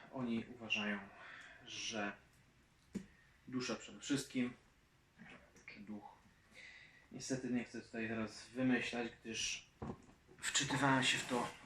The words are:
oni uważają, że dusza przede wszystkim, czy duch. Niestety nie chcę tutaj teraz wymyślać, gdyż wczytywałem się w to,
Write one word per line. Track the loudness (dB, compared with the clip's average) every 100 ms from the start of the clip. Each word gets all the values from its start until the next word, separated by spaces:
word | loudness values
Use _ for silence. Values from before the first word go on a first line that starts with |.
| -8
oni | -4 0 0 -2 -6
uważają, | -2 0 2 -2 -4 -14 -14 -14 -16 -16 -12
że | -8 -4 -2 -2 -4 -12 -20 -20 -20 -20 -20 -10 -10 -10 -18 -20 -20 -6
dusza | -2 -2 -2
przede | -6 -8
wszystkim, | 0 2 2 0 0 -2 -16 _ _ -20 _ -20 -18 -18 -20 -20 -16
czy | -14
duch. | -10 -10 -10 -16 -20 -20 -20 -18 -18 -18 -20 -20 -14
Niestety | -8 0 0 2
nie | 2
chcę | 0 -6
tutaj | -6 -2 0
teraz | 0 -2 -4 -8
wymyślać, | 2 6 6 4 0 -2 -4
gdyż | -6 -2 0 -2 -6 -8 -6 -6 -10 -20 -20 -8
wczytywałem | 0 2 4 4 6 8
się | 6 4
w | 4
to, | 2 0 -4